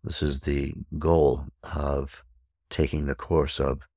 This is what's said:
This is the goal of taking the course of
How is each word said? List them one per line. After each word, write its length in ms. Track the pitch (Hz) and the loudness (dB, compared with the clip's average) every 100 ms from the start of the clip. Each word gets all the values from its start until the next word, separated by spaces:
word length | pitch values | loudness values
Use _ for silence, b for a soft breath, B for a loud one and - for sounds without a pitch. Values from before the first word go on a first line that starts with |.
This 180 | - - | -8 -2
is 200 | 78 69 | -2 -2
the 320 | - 71 69 - - 80 | -2 -2 -2 -8 -10 -2
goal 480 | 80 82 71 62 65 _ - 73 | 2 6 6 2 -6 _ -10 -4
of 480 | 71 69 69 - _ _ _ _ _ | -2 -2 -4 -12 _ _ _ _ _
taking 360 | - 73 76 71 | 0 0 0 -2
the 100 | 69 | -4
course 440 | - 82 71 - | 0 2 2 0
of 280 | 69 65 - | -2 -2 -8